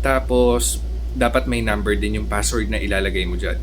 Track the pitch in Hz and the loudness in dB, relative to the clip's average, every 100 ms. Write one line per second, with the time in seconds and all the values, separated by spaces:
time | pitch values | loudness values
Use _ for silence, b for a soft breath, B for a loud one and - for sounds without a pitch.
0 | 135 131 - 123 123 120 - - - - | 2 0 2 4 4 4 0 -2 -6 -6
1 | - 127 120 131 131 120 110 104 101 101 | -6 0 2 2 0 -2 0 0 0 0
2 | 104 107 104 104 101 120 104 107 101 98 | 0 -2 -2 -2 0 0 -2 -2 0 0
3 | 95 92 87 90 95 58 | 0 -2 -2 -2 -2 -4